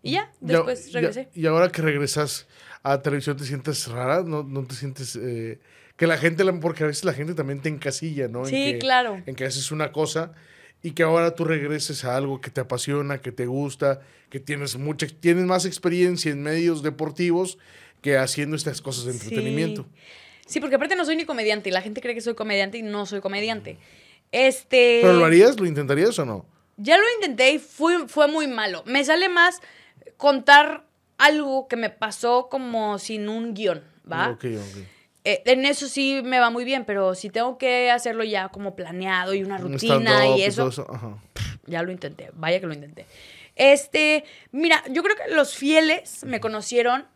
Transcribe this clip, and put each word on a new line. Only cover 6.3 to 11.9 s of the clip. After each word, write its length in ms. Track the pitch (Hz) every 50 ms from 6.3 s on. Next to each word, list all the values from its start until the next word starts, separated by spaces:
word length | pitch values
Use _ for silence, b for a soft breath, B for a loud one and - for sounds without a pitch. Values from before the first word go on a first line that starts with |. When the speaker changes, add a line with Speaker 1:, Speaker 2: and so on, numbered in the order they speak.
| 165 160 196
Speaker 2:
la, 80 | 190 180 175
porque 240 | 156 170 160 - 156
a 20 | 151
veces 160 | 143 147 -
la 80 | 185 135
gente 180 | 120 147 160 175
también 280 | 156 143 135 143 139
te 80 | 135 160
encasilla, 580 | 151 135 - 143 127 - 160 165 151 139 131 117
¿no? 120 | 113 123
En 100 | 127 135 262
Speaker 1:
Sí, 180 | 269 277 285 -
Speaker 2:
que, 40 | 120
Speaker 1:
claro. 420 | - 262 262 254 247 233 202 190 180
Speaker 2:
en 100 | 143 135
que 120 | - 135
haces 260 | 135 131 139 135 -
una 180 | 151 156 151 147
cosa 400 | - 147 156 143 - 160 165 160 b b b b b b b b b b
y 80 | - 170
que 120 | 139 165 165
ahora 300 | 160 165 165 170 170 170
tú 120 | 170 165
regreses 580 | 156 160 151 147 147 151 151 143 -